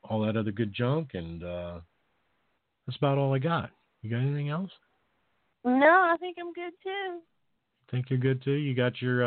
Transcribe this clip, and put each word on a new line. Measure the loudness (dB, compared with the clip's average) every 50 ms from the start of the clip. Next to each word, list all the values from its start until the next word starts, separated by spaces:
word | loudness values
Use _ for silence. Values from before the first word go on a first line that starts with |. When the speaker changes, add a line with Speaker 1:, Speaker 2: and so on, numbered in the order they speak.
| -8
Speaker 1:
all | -4 -2 0
that | 0 0 0
other | 0 -2 -2
good | -2 -2 -2 -2
junk. | -2 -2 0 0 0 0 -2 -4 -6
And, | -8 -8 -8 -10 -10
uh, | -8 -8 -8 -8 -8 -10 -12 -14 -16 -20 _ _ _ _ _ _ _ _ _ _ _ _ _ _ _ _ _ _ _
that's | -12 -4 0
about | 0 2 2 2
all | 2 2 2
I | 2
got. | 0 0 0 -2 -2 -6 -10 _ _ _ _ _
You | -8 -4
got | -2 0
anything | 0 0 -2 -2 -4 -4
else? | -4 -4 -6 -8 -12 -18 _ _ _ _ _ _ _ _ _ _ _ _ _ _ _ _ 0
Speaker 2:
No, | 2 4 6 8 8 8 8 6 4
I | 2 0
think | -2 -6 -8 -8
I'm | -10 -10
good | -8 -10 -10 -10 -12 _
too. | -10 -8 -6 -6 -6 -6 -8 -10 -14 _ _ _ _ _ _ _ _ _ _ _ _ -6
Speaker 1:
Think | -4 -4 -2 -2
you're | 0 0
good | 2 2 0 0
too? | 0 -2
You | 0 0 0 0 0
got | 2 2 0 0 -2
your, | -2 0 2 2 2